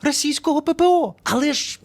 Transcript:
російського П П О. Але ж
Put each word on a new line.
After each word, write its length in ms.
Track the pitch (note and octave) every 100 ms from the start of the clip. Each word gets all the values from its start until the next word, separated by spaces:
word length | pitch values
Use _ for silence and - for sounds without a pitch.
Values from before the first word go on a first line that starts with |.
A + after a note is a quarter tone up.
російського 600 | D4 D4 D4 D4 - D4+
П 120 | D#4
П 120 | D#4+ F4
О. 260 | F4+ B3 -
Але 300 | - A#3 D4
ж 260 | C4+ - -